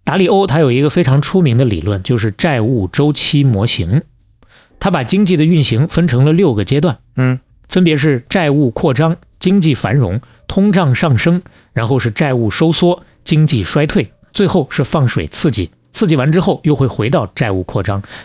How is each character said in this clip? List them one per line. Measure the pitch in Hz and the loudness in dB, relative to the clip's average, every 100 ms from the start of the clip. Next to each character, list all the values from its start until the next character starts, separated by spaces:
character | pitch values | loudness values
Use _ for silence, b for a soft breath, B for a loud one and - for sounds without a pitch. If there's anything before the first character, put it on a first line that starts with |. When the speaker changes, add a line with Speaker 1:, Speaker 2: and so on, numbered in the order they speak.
Speaker 1:
达 | - 170 | -4 0
利 | 180 | 2
欧 | 196 196 | 2 0
他 | 147 | 2
有 | 143 | 2
一 | 123 | 2
个 | 143 | 0
非 | 175 | 0
常 | 127 139 | 2 2
出 | - 185 | 2 0
名 | 156 117 | 2 2
的 | |
理 | 131 87 | 0 0
论， | 85 98 | -2 -4
就 | 95 120 | -2 -2
是 | 107 | -2
债 | 95 175 131 | -2 -2 0
务 | 110 127 92 | 0 -2 -2
周 | - 147 | 0 0
期 | 147 - 147 | 0 -2 0
模 | 135 101 117 | 2 2 -2
型。 | - 85 131 - _ _ _ b b b b | -2 -2 -2 -4 _ _ _ b b b b
他 | 196 | -2
把 | 170 | -2
经 | 120 185 | 0 0
济 | 196 175 | 2 2
的 | |
运 | 156 175 | 2 2
行 | 135 113 151 | 2 0 0
分 | 165 170 | 0 0
成 | 120 | 2
了 | 143 | 2
六 | 165 185 | 4 2
个 | 107 | 0
阶 | 98 139 | 0 0
段， | 165 113 _ - | 0 -4 _ -2
Speaker 2:
嗯。 | 127 127 _ _ - | -2 -2 _ _ -4
Speaker 1:
分 | 185 | 0
别 | 175 151 | 2 2
是 | 151 127 - | 0 -2 -2
债 | 196 156 | -2 0
务 | 143 131 | 2 0
扩 | - 143 | 0 -2
张、 | 123 160 175 _ - | 0 0 -2 _ -6
经 | 180 196 | 0 2
济 | 160 | 2
繁 | 123 95 | 0 0
荣、 | 139 98 104 b b - | 0 0 -4 b b -6
通 | - 202 | 0 2
胀 | 190 151 | 2 2
上 | 123 165 - | 0 0 2
升， | 175 175 - b b | 2 0 -4 b b
然 | - 113 | -6 -2
后 | 131 | -2
是 | 120 | -2
债 | 101 151 | -2 -2
务 | 127 110 | 0 -2
收 | - 165 | 0 0
缩、 | 160 175 175 b b | 2 0 -2 b b
经 | - 156 156 | -2 2 2
济 | 123 | 0
衰 | 90 147 147 | -2 -2 0
退， | 202 110 _ _ | -2 -4 _ _
最 | - 190 | -2 0
后 | 185 131 | 0 -2
是 | - | -4
放 | 135 165 123 | -2 0 0
水 | - 76 | -2 -6
刺 | - 165 | -4 -4
激。 | 107 87 _ _ | -2 -6 _ _
刺 | - 202 | -4 0
激 | 151 | 2
完 | 135 | 2
之 | 170 | 0
后 | 185 143 | 0 -2
又 | 151 | 0
会 | 147 135 | 0 0
回 | - 107 | -2 -2
到 | 160 104 | -2 -2
债 | - 117 | -4 -2
务 | 95 | -2
扩 | 90 - | -4 -4
张， | 95 101 - B | -4 -6 -8 B